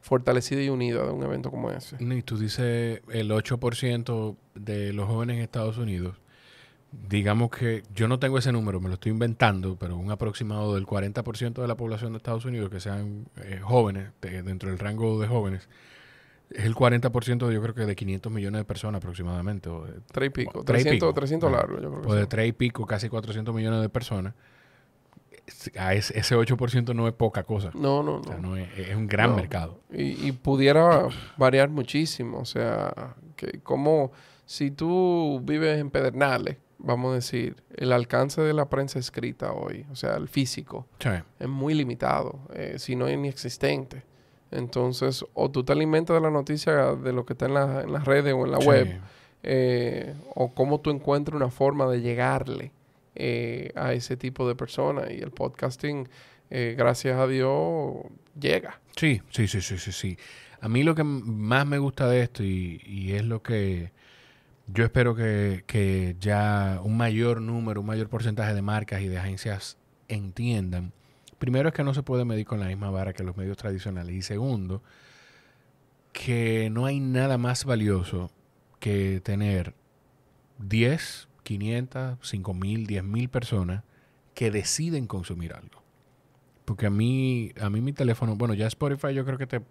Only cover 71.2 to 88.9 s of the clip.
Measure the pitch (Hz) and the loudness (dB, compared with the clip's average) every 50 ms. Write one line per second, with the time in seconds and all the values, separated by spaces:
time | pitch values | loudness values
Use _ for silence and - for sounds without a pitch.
71.2 | _ - - _ - 123 123 131 143 160 156 - 151 139 135 143 135 - 131 123 | _ -20 -10 _ -2 0 2 2 2 2 2 0 0 0 0 -2 -2 0 0 0
72.2 | 123 120 113 107 107 - - 107 101 92 92 98 104 101 95 95 95 98 92 - | 2 0 0 -2 -2 -2 -4 -2 -2 -2 -4 -4 -4 -4 -2 -2 -2 -4 -4 -6
73.2 | 98 92 90 98 95 95 98 - - 107 98 95 90 104 95 90 87 87 87 95 | -6 -6 -6 -4 -4 -6 -6 -6 -6 -6 -4 -4 -4 -6 -6 -6 -6 -6 -6 -6
74.2 | 92 - 107 101 117 139 131 107 95 90 92 98 - _ - - - - - - | -6 -4 -4 -2 -2 0 0 -2 -2 -4 -4 -6 -8 _ -20 -20 -20 -20 -20 -20
75.2 | - - - - _ _ _ _ _ _ _ _ _ _ _ _ _ _ _ - | -20 -20 -20 -20 _ _ _ _ _ _ _ _ _ _ _ _ _ _ _ -10
76.2 | - - 120 120 117 113 113 110 110 110 110 113 123 135 139 139 139 131 127 127 | -4 -2 0 2 2 2 2 2 0 0 0 0 0 0 0 0 0 0 2 2
77.2 | 131 135 135 123 120 120 123 - - 135 127 113 107 104 98 92 87 - - 90 | 2 2 2 2 2 0 0 -2 0 0 0 2 4 4 4 2 2 -2 -4 -4
78.2 | 90 87 - _ _ _ _ _ _ _ _ _ - 113 101 101 98 98 95 95 | -6 -6 -10 _ _ _ _ _ _ _ _ _ -2 0 2 2 2 2 0 -2
79.2 | 87 - 101 98 104 104 101 92 87 - - _ _ _ _ _ _ _ _ _ | -2 -2 -2 0 2 2 2 2 0 -2 -8 _ _ _ _ _ _ _ _ _
80.2 | _ _ _ _ _ _ _ - 107 98 101 113 117 120 147 160 - - - - | _ _ _ _ _ _ _ -14 -6 0 2 4 4 4 4 2 -2 -8 -10 -14
81.2 | - _ _ _ _ - 110 98 101 107 117 120 127 127 - 127 131 131 123 123 | -16 _ _ _ _ -6 -6 -4 -2 -2 -2 -2 -4 -4 -6 -6 -6 -6 -6 -8
82.2 | - - - 101 92 98 95 90 92 98 107 113 113 101 104 98 90 98 101 117 | -8 -6 -6 -6 -4 -4 -4 -4 -2 -2 -2 -2 -2 -2 -2 -2 -2 -2 -2 -2
83.2 | 123 123 - 131 117 - - 104 92 87 90 101 - _ _ _ _ _ _ _ | -2 0 -2 -4 -2 0 0 0 0 0 -2 -4 -6 _ _ _ _ _ _ _
84.2 | _ _ _ - 123 113 104 104 95 - - - 156 170 165 147 127 107 - 98 | _ _ _ -2 -2 0 0 0 -2 -2 -2 -2 -2 -2 -2 -2 -4 -4 -6 -6
85.2 | 87 - 90 85 85 82 82 - - - - - _ _ _ _ _ _ _ _ | -6 -6 -6 -6 -6 -8 -8 -12 -18 -20 -20 -20 _ _ _ _ _ _ _ _
86.2 | _ _ _ _ _ _ _ _ _ - 113 95 - 104 101 101 110 120 127 135 | _ _ _ _ _ _ _ _ _ -6 -4 -2 0 0 2 2 2 2 2 2
87.2 | 131 131 127 120 113 104 - - 104 101 101 107 117 135 143 - 139 123 113 - | 2 2 0 0 -2 -6 -8 -6 -4 -2 0 0 -2 -2 -2 0 2 2 2 2
88.2 | - 113 110 101 120 120 107 98 110 113 113 - 156 143 | 2 0 0 0 0 0 2 2 0 -2 0 -2 -2 -2